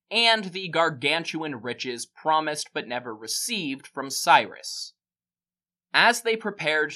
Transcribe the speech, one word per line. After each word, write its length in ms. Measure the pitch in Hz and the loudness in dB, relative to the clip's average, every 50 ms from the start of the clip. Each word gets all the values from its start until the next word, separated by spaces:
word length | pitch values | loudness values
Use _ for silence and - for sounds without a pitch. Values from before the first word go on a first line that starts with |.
| _ - | _ -4
and 340 | 190 226 233 233 226 220 196 | 0 2 4 4 4 2 0
the 220 | 190 170 190 190 175 | -4 -8 -8 -6 -2
gargantuan 880 | 156 160 170 165 156 123 139 143 156 165 165 - - 160 160 151 139 | 0 2 2 2 0 0 0 0 0 0 -2 -4 -6 -6 -6 -6 -8
riches 500 | 117 107 123 120 - - 127 120 117 - | -6 -6 -6 -6 -6 -6 -8 -8 -8 -10
promised 640 | - _ - - 156 156 156 156 156 151 151 - - - | -12 _ -4 0 2 2 2 2 0 -4 -6 -8 -8 -8
but 120 | 151 113 | -8 -6
never 280 | 110 120 123 123 123 110 | -6 -6 -8 -6 -8 -10
received 720 | 107 110 110 - - - - 240 208 170 139 131 - - | -10 -8 -8 -6 -6 -4 -4 -4 -4 -4 -4 -6 -8 -10
from 240 | - _ 139 135 139 | -12 _ -8 -8 -6
Cyrus. 840 | - - - 170 160 135 110 95 - - - - - - - - - _ _ _ _ _ _ _ _ _ _ _ _ _ _ _ _ _ _ _ - | -6 0 4 6 6 6 6 2 -6 -12 -14 -12 -12 -12 -12 -14 -16 _ _ _ _ _ _ _ _ _ _ _ _ _ _ _ _ _ _ _ 6
As 260 | 143 180 226 240 233 | 6 8 6 6 4
they 140 | - 233 226 | 0 -2 -2
prepared 540 | 220 220 208 196 - 160 151 156 156 151 151 143 | 0 -2 -4 -6 -2 -2 0 0 2 0 -2 -4